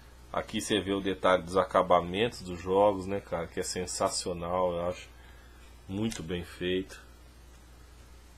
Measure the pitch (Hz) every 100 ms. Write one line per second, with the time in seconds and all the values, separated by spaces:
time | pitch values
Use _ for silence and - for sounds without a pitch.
0 | - - - 90 - 110 - 104 92 98
1 | 95 95 95 92 85 92 90 95 90 87
2 | 87 95 120 - 92 87 92 95 104 95
3 | 92 98 - 85 82 - 90 92 90 -
4 | 98 - 95 87 85 92 90 85 87 90
5 | - - - - - - - - - 98
6 | 113 113 82 87 87 - 90 92 98 -
7 | - - - - - - - - - -
8 | - - -